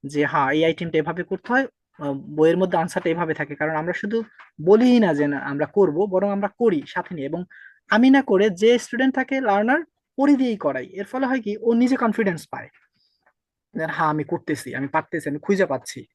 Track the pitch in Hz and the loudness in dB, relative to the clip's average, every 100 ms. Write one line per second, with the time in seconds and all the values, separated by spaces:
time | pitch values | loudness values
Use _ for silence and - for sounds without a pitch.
0 | 139 147 147 156 135 151 160 160 170 160 | -6 -2 0 0 0 2 0 0 -2 -2
1 | 151 170 170 190 - 247 269 _ _ _ | -2 -6 -6 -8 -2 0 0 _ _ _
2 | 147 139 143 151 156 170 185 180 165 - | -8 -8 -8 2 2 4 0 0 -2 -4
3 | 175 165 165 156 151 147 156 156 165 175 | -2 -2 -2 -4 -6 -4 -4 -2 -4 -6
4 | 208 226 220 _ - - 156 214 247 247 | -4 -6 -6 _ -20 -6 4 6 6 6
5 | 202 147 147 143 135 143 151 - 185 147 | 4 2 0 -2 -6 -4 -2 2 2 2
6 | 202 185 202 202 202 _ 240 165 135 - | -2 0 0 -2 -4 _ 0 0 -4 -10
7 | 175 170 139 165 180 - - _ _ 208 | -8 -8 -8 -8 -10 -16 -20 _ _ 4
8 | 254 269 - 190 214 175 220 240 - 233 | 6 6 4 2 2 4 4 4 0 -2
9 | 262 262 262 269 247 196 220 294 320 _ | 0 0 -4 -2 0 0 2 0 -2 _
10 | _ - 285 277 262 214 170 165 147 190 | _ 0 2 4 2 -2 -4 -4 -8 -10
11 | 202 254 269 262 214 208 233 233 247 262 | -10 -4 -2 -2 -4 -4 0 2 2 2
12 | 233 214 208 170 - - 110 _ _ _ | 0 0 -2 -2 -8 -14 -14 _ _ _
13 | _ _ _ _ _ _ _ - 160 - | _ _ _ _ _ _ _ -8 -6 -2
14 | 160 151 147 170 - 151 - 139 139 160 | -2 -2 -4 -6 -4 -6 -6 -8 -4 -4
15 | 156 165 147 147 - 196 185 135 - - | -4 -8 -6 -8 -2 0 0 -2 -8 -18
16 | - | -18